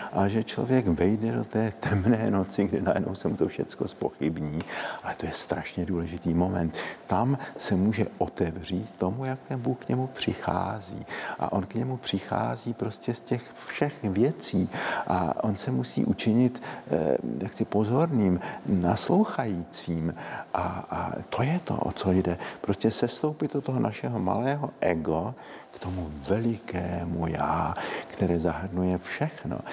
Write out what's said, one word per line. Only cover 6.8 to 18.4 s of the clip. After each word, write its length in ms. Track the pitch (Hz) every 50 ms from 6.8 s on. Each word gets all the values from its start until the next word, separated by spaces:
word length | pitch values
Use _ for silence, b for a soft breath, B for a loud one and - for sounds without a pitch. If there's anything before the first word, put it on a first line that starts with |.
| B B B B -
Tam 300 | - 98 95 117 131 139 131 B B B
se 180 | - - - 101
může 300 | 90 95 107 107 110 107 - -
otevřít 760 | - - 80 - - 87 82 78 - 80 - 95 95 110 - -
tomu, 280 | - 92 92 107 127 135
jak 140 | 131 131 131 -
ten 120 | - 139 127
Bůh 180 | 120 135 127 - -
k 40 | -
němu 180 | 123 127 131
přichází. 960 | 127 - - - - - - - - 87 90 92 95 107 113 - - - - - B B B B B B B
A 120 | - -
on 140 | - 101 92
k 100 | - -
němu 220 | 113 127 131 131
přichází 760 | 120 - - - 95 - - 104 - 113 120 123 120 - 120 113
prostě 400 | - 127 117 - - - - 117
z 60 | -
těch 320 | - - 123 117 - - - - -
všech 360 | - - - 143 147 151 - -
věcí. 640 | 101 92 101 117 156 165 - - - - 92 90 92 B B B B B B B
A 360 | - - 90 87 76 - - -
on 120 | 107 101
se 160 | - - 131
musí 340 | 127 127 123 - - 113 -
učinit, 560 | - 101 - - 113 107 120 127 123 127 - B B B B B -
eh, 260 | - 82 80 76 64 - - 60 57 69
jaksi 240 | 90 - - - 113
pozorným, 760 | - - 104 110 104 123 139 165 170 143 113 101 95 90 87